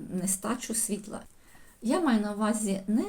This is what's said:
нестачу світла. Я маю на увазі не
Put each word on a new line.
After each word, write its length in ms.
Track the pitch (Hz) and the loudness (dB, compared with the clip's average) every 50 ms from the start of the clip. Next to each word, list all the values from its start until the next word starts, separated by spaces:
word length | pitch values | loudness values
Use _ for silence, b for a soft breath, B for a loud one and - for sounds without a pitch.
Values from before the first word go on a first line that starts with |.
| - - 170 | -8 -6 -4
нестачу 600 | 185 175 190 - - - 208 240 254 - - 226 | -2 0 0 -2 -2 -2 -2 -4 -4 -4 -4 -2
світла. 460 | - - - 202 196 - - - - - - B B B B B B B B B B | -2 0 -2 -2 -4 -6 -8 -12 -12 -14 -14 B B B B B B B B B B
Я 180 | - 226 285 359 | 0 2 2 4
маю 220 | 339 285 226 214 | 4 4 4 4
на 120 | 208 208 208 | 2 0 -2
увазі 480 | 202 220 214 226 214 214 202 190 190 - | 0 0 0 2 2 0 0 0 -2 0
не 180 | - 208 247 359 | 2 2 2 2